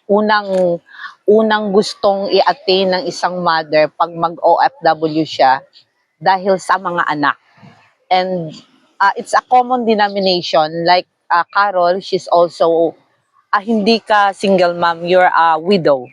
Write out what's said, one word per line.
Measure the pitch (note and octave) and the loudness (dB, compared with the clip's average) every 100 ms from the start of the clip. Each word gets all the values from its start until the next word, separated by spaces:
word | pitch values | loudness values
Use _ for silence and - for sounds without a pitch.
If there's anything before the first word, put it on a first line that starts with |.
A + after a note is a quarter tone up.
| - | -2
unang, | G#3 G#3+ G#3+ G3+ F#3+ F3+ E3+ - - - - - | 0 2 0 -2 -2 0 -2 -8 -20 -20 -6 2
unang | G#3+ A3 G#3+ G#3+ | 2 2 0 0
gustong | F#3+ G3+ - G#3 G3 G3 | 0 -2 -2 -2 -2 0
i-attain | F#3+ F3+ F3+ - F#3 F#3+ | 0 2 -2 0 0 0
ng | F#3 F3 | -2 -4
isang | E3+ F3+ F3+ | -6 -6 -4
mother | F3 D#3+ D#3 D3+ D3+ | -2 -2 0 0 0
pag | - E3+ | 0 -6
mag-O | E3 E3 E3+ E3 E3+ | -2 -6 -2 0 2
F | D#3 - D#3+ | 0 0 -2
W | D#3+ D#3+ D#3 D#3 | 0 -2 -2 -4
siya | - D3 C3 - _ _ _ _ _ | 0 2 2 -4 _ _ _ _ _
dahil | D#3+ F#3+ F#3+ F#3+ | -2 0 0 -2
sa | - F#3 | -2 -4
mga | F#3+ F3 - | -2 -4 -4
anak. | D3+ C#3+ - _ _ - _ _ _ - | -2 -4 -4 _ _ -20 _ _ _ -2
And, | F#3 F#3 F3+ D#3+ - - _ _ - | -2 0 -4 -8 -12 -20 _ _ -2
ah, | G3 - | -2 -2
it's | A3+ | -2
a | - | -4
common | - B3+ B3 B3+ A3+ | 2 0 2 -2 0
denomination. | G#3+ G#3 G3+ F#3+ F3+ D#3+ E3+ D#3 E3 E3+ | 0 0 0 0 -2 0 0 0 -2 0
Like, | F3+ - _ - | 0 0 _ -2
ah, | E3+ E3+ | -2 0
Carol, | - G3+ F#3 F3 F#3 F3+ | -2 0 2 0 0 -4
she's | F#3 - | -6 0
also, | F3 F3 - E3+ E3 E3 - _ _ _ _ _ | 0 0 0 0 2 0 -4 _ _ _ _ _
ah, | G#3 G3 | -4 -2
hindi | A3 G3 A3+ | 0 2 0
ka | - G#3 G3+ F#3+ | 0 2 2 0
single | G3+ G3 F3 F3 | 0 2 2 0
mom, | E3+ E3+ E3+ | -2 -2 0
you're | F3+ F3+ | 2 4
a | - E3 D#3+ | 4 2 2
widow. | E3 G3+ D#3 C3+ B2 | 0 0 2 0 -2